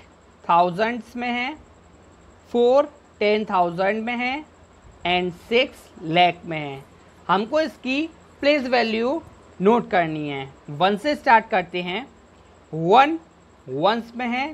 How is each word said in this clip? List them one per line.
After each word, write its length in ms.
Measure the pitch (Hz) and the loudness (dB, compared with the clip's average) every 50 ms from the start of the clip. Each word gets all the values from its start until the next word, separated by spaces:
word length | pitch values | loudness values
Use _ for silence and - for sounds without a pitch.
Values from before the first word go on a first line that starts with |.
| - - - _ _ _ _ _ - | -20 -20 -20 _ _ _ _ _ -2
thousands 720 | - 175 170 180 180 165 185 220 226 240 233 - - - | 2 2 4 4 2 0 -2 -2 -2 -4 -6 -10 -12 -12
में 140 | 240 240 247 | -8 -6 -6
है, 240 | 240 240 247 269 311 - - - - - - - - - - - - - - - - - - - | -4 -4 -6 -6 -8 -12 -18 -20 -20 -20 -20 -20 -20 -20 -20 -20 -20 -20 -20 -20 -20 -20 -12 -4
फ़ोर 400 | - 240 240 240 254 277 302 294 - - _ _ _ - | 0 2 4 4 4 4 2 0 -4 -18 _ _ _ -2
टेन 260 | 214 208 214 214 214 | 0 2 2 0 0
थाउजेंड 580 | - 202 185 175 175 170 175 190 196 214 220 220 | -2 0 0 0 0 0 -2 -2 -2 -2 -4 -4
में 100 | 240 240 | -6 -6
है 260 | 233 247 254 269 302 311 - - - - _ _ _ - - - - - | -6 -4 -6 -6 -6 -10 -14 -20 -20 -20 _ _ _ -20 -20 -16 -8 -4
and 240 | 170 180 180 180 180 170 - - - | -2 0 0 -2 -2 -6 -8 -6 0
six 380 | 233 240 269 262 - - - - - - - | 0 0 0 0 -4 -16 -20 -20 -20 -12 -6
lakh 380 | 160 160 175 180 175 170 170 - | 0 4 4 4 4 2 -2 -8
में 140 | 170 160 156 | -10 -8 -8
है। 240 | 147 139 139 135 139 - - - - - - - - | -8 -10 -12 -14 -16 -20 -20 -20 -20 -20 -20 -10 -4
हमको 340 | - 175 190 226 233 294 311 | -2 0 0 0 0 -2 -2
इसकी 400 | 320 269 - - - 254 262 285 320 330 - - - - - - | -2 -2 -6 -10 -8 -6 -4 -4 -4 -6 -10 -18 -20 -20 -10 -2
place 260 | 277 285 302 294 247 | 2 2 2 2 0
value 540 | 254 254 240 226 226 214 220 233 254 302 330 - - - - - - - - | 0 0 0 0 0 -2 -2 -2 -2 -4 -4 -8 -12 -20 -20 -20 -18 -6 0
note 300 | 180 208 233 233 190 233 | 2 4 4 2 2 0
करनी 360 | 196 180 170 160 156 151 151 147 | 0 0 0 0 -2 -6 -6 -6
है। 180 | 143 139 135 139 - - - - | -8 -8 -10 -12 -16 -20 -18 -10
वन 280 | 147 147 175 196 208 | -4 0 0 2 0
से 180 | 190 294 294 294 | 0 -2 -4 -4
start 340 | 294 - 269 233 220 220 - | -2 2 4 4 4 4 2
करते 320 | 220 190 175 170 - 180 | -2 -2 -2 -2 -6 -6
हैं। 240 | 175 180 180 220 277 - - - - - - - - - - - _ - 156 | -6 -6 -6 -8 -8 -10 -18 -20 -20 -20 -20 -20 -20 -20 -20 -20 _ -12 -8
वन 440 | 160 165 175 208 254 277 294 330 320 - _ _ _ _ _ _ _ - | -4 2 4 6 6 6 4 2 -6 -8 _ _ _ _ _ _ _ -14
वंस 440 | - 131 143 165 196 226 233 226 - - | -10 -4 0 0 0 0 0 -4 -10 -10
में 120 | 240 254 | -8 -6
है 160 | 233 240 254 277 311 | -6 -4 -4 -6 -6